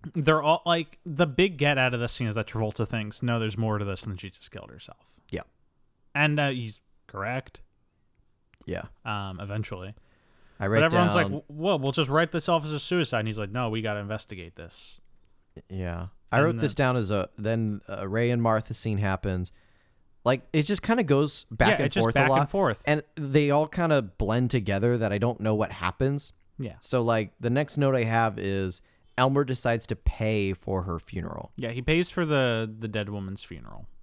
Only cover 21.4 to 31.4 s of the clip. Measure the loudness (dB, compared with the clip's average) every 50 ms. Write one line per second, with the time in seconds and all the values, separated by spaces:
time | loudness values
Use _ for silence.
21.4 | -10 -6 0 2 4 4 4 4 2 0 2 2 2 4 4 4 4 6 4 4
22.4 | 2 2 2 2 2 2 0 0 0 0 0 0 0 _ _ -8 -2 2 4 4
23.4 | 4 4 4 2 2 0 0 0 2 4 4 2 2 0 -4 -2 0 2 2 2
24.4 | 2 2 2 0 0 0 0 2 2 2 2 2 0 0 0 0 0 0 0 0
25.4 | 0 0 2 2 0 -2 -4 -4 -4 -4 -2 0 0 0 0 -2 -6 -10 -16 _
26.4 | _ _ _ -10 -10 -10 -10 -12 -6 -2 0 2 2 2 2 2 0 -4 -6 -6
27.4 | -2 0 0 0 0 -2 0 0 2 2 2 2 2 2 2 2 2 2 0 -2
28.4 | -2 -2 -2 0 -2 -4 -6 -8 -12 _ _ _ _ _ _ 2 2 4 4 2
29.4 | 2 0 -2 -2 0 0 0 0 -2 -4 -6 -2 -2 -2 0 0 0 0 2 2
30.4 | 2 0 -2 -4 -4 -4 -4 -2 -2 -4 -6 -6 -8 -8 -8 -8 -8 -8 -8 -10